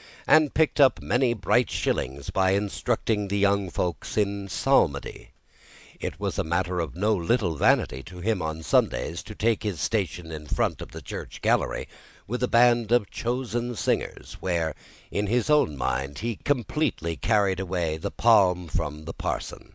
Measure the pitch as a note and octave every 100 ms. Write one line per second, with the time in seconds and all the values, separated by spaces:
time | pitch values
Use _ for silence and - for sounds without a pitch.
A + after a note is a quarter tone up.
0 | - - - D#3 D#3 - D#3 - C3+ -
1 | D2 A2+ C3 A2+ - A2 A#2+ - C#3 G2
2 | C2 C2+ C#2+ F#2 F#2+ G2+ G2+ - - A#2
3 | - G#2 G2+ G2+ G2 G2+ F#2+ - F2+ E2
4 | - - G2+ G2+ G2 - - C3+ F2 C#2+
5 | A#1+ G1+ A1+ _ _ _ - - - -
6 | F2+ - G2 - E2 F2 F2 F2+ D#2+ D2
7 | G2+ G2+ E2+ G2+ G2 D2+ G#2 C3+ F#2+ C2
8 | C2+ F2+ F2+ F#2+ D#2+ D#2+ D#2+ C3 A2+ A#1+
9 | C2+ F2 - G#2 A2+ G#2+ G#2+ E2+ - A2
10 | F#2+ - E2 D#2+ D2+ - A2 D#2 - D#2+
11 | - G2+ D2+ - G#2 A#2 C2+ A#1 C2 -
12 | - - - A#2 G#2 A#2 B2 A#2+ A2 A#2+
13 | G#2 - A#2 B2+ B2 A#2 A#2+ A2+ - G#2+
14 | G1+ G1+ B1 - F#2 F2 D#2+ D2 - -
15 | - - G2+ A#2+ A2 D3+ G#2+ C#2+ B1+ B1+
16 | C#2 D2 A#2+ A2 - C3 A2+ - D#3 -
17 | E2+ D#2 - G#2+ G2+ F#2 F#2 F2+ E2 D#2
18 | F#2 - A#2 A2 F#2+ F2+ F2 - D#2 D2+
19 | D#2 - F2+ C2 - - -